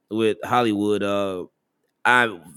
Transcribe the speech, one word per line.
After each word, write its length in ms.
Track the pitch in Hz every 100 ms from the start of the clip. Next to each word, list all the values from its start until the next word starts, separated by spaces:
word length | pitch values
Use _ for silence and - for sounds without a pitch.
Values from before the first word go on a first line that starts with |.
| _
with 260 | 110 110 101
Hollywood. 580 | - 123 120 101 104 104
Uh, 420 | 101 101 98 92 85 _ _ _ _ _
I, 360 | 113 123 117 90 80